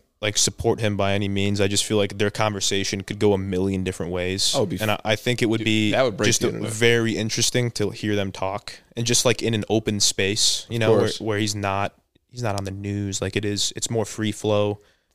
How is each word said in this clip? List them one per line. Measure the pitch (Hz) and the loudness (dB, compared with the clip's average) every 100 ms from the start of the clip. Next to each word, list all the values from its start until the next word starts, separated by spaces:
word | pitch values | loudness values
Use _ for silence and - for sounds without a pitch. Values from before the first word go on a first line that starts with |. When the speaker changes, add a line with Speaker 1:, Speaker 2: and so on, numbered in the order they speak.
| _ _ | _ _
Speaker 1:
like, | 107 - | -2 0
support | - - 117 110 | 0 0 0 2
him | 110 101 | 0 0
by | 98 | 0
any | 101 101 | 0 0
means. | 98 101 101 | 0 0 2
I | 98 | 2
just | 98 - | 0 2
feel | 107 | 2
like | 101 101 | 0 0
their | 104 | -2
conversation | - 107 101 - 98 95 98 | 0 0 0 -2 -2 -2 -4
could | - 104 | -4 2
go | 104 | 4
a | 98 | 4
million | 98 90 98 95 | 2 0 0 0
different | 92 - 85 | -2 -4 -4
ways. | 90 90 95 - | -4 -2 0 0
Speaker 2:
Oh, | 139 | 2
it'd | 101 | 0
be | 92 | 0
Speaker 1:
And | 107 | -2
I, | 104 | 0
I | 107 107 | 0 0
think | - 120 | 0 0
it | 117 | 2
would | 110 | 2
Speaker 2:
dude, | 107 | 2
Speaker 1:
be | 107 107 | 2 2
Speaker 2:
that | 104 | 2
would | 131 95 | 2 2
break | 104 | 0
Speaker 1:
just | - | 2
Speaker 2:
the | 123 | 0
Speaker 1:
a, | |
Speaker 2:
internet. | - 104 | -2 -6
Speaker 1:
very | 110 117 117 113 87 | 2 4 4 2 0
interesting | 110 - 110 123 120 | -2 0 0 2 0
to | - 104 | 0 -4
hear | 107 107 104 | -2 -2 0
them | 98 | -2
talk, | - 95 101 - - _ - | -4 -4 -4 -10 -20 _ -4
and | 117 | 0
just, | 120 127 | 2 2
like, | 113 | 2
in | 113 113 | 0 -2
an | - | 0
open | 110 113 104 | 0 0 0
space, | - - 98 107 - - - | 0 2 0 2 0 0 -4
you | 117 | 0
Speaker 2:
Of | |
Speaker 1:
know, | 110 | 4
where, | 107 | 4
Speaker 2:
course. | 107 - | 2 -2
Speaker 1:
where | 107 104 | -2 -2
he's | 107 104 | -2 -2
not, | 101 98 101 - _ _ _ | -2 -2 -4 -6 _ _ _
he's | 120 | -8
not | 117 98 | -4 -4
on | 95 | -6
the | |
news. | 98 101 101 101 95 | -6 -4 -4 -4 -4
Like, | 95 104 | -4 -2
it | 104 | -2
is, | 101 - - | -2 -4 -4
it's | - | -4
more | 117 104 | -2 -4
free | - 110 | -4 -4
flow. | 101 104 104 104 104 _ _ _ | -2 0 2 0 -4 _ _ _